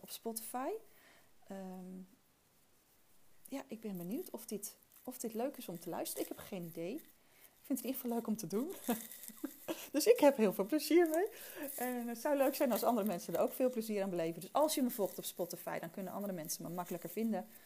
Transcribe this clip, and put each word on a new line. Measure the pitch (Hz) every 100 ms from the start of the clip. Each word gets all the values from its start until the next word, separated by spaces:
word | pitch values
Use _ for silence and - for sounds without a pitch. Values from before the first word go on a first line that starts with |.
op | -
Spotify. | - 233 226 - 247 285 440 - - - - - - -
Ehm, | 196 190 185 185 185 185 - _ _ _ _ _ _ _ _ - - - - -
ja, | 269 -
ik | 226
ben | 220 185
benieuwd | 175 269 -
of | - -
dit, | 208 - - _ -
of | - 254
dit | 226
leuk | 220 254 -
is | 214
om | 170
te | 170
luisteren. | 196 320 -
Ik | -
heb | -
geen | - 190
idee. | 170 165 170
Ik | 302 - - _ - - _ -
vind | 262
het |
in | 233
ieder | 262
geval | 247 233
leuk | 226
om | 208
te | 165
doen. | 196 311 392 - 226 - -
<laughs> | - - 277 - - 320 -
Dus | 277 403
ik | 480
heb | 285 277
heel | 208
veel | 185 196
plezier | 302 - 330 330
mee. | 320 427 - - - 277 -
En | 247 247 233
het | 233
zou | 302 285
leuk | 269
zijn | 277 277
als | -
andere | 220 240 208
mensen | 175 -
er | 165
ook | 240
veel | - 254
plezier | 254 220 208
aan | 196
beleven. | 175 165 165
Dus | 180
als | - 302
je | 311
me | 247
volgt | - 180 -
op |
Spotify, | - - 170 170 - 165
dan | 165
kunnen | 208 185
andere | 196 202
mensen | 180 170 -
me | 165
makkelijker | 180 175 175 170
vinden. | 214 226 185 220 -